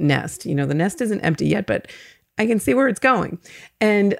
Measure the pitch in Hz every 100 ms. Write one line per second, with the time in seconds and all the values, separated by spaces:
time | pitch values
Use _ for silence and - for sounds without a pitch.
0 | 147 135 - - - 143 139 147 190 -
1 | 233 202 156 151 147 175 196 104 - -
2 | - _ _ - 220 220 - 254 269 196
3 | 262 240 - - - - - - 214 208
4 | 202 -